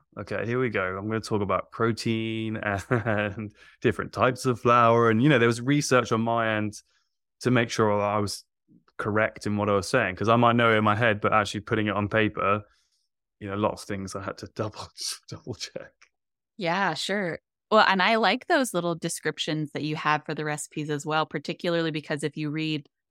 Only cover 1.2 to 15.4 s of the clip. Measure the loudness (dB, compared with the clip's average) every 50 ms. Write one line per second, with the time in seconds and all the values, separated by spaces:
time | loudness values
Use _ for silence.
1.2 | -4 -2 -2 -2 0 0 -2 -2 -4 _ -6 -2 0 0 0 -2 -2 -2 -2 -2
2.2 | -4 -4 -6 -6 -6 -6 -6 -4 -4 -4 -4 -4 -4 -2 -2 -2 0 0 -2 0
3.2 | -2 -2 -4 -6 -10 -12 -12 _ -20 -20 -10 _ -2 0 0 -2 -4 -6 -2 0
4.2 | 2 2 2 0 -2 -2 -2 0 2 4 6 6 6 6 6 6 4 4 4 4
5.2 | 4 4 6 6 4 4 2 0 0 0 0 0 2 2 2 2 2 2 0 0
6.2 | 0 0 0 0 0 0 0 0 -2 -4 -6 -8 -16 _ _ _ _ _ _ _
7.2 | _ _ _ -4 0 2 4 4 2 2 2 2 2 4 4 2 0 0 0 0
8.2 | -2 -2 -4 -8 -14 _ _ _ _ _ _ _ _ _ _ -8 -4 -2 0 2
9.2 | 0 0 -2 -4 -4 -2 -2 0 2 2 2 0 0 0 0 0 2 0 -2 -2
10.2 | 2 4 4 6 6 6 6 6 6 6 6 4 4 4 2 4 2 2 2 2
11.2 | 0 2 2 2 2 0 -2 -8 -6 -2 -2 -2 0 0 -2 -2 -2 0 2 2
12.2 | 2 0 0 0 0 0 0 0 -2 _ _ _ _ _ _ _ _ _ _ _
13.2 | _ _ _ -14 -10 -8 -4 -2 -2 -2 -2 -4 -8 -8 -8 -8 -8 -8 -10 -10
14.2 | -10 -10 -10 -10 -12 -12 _ -8 -8 -8 -8 -12 -16 -16 _ -12 -10 -10 -10 -10
15.2 | _ -16 -18 -16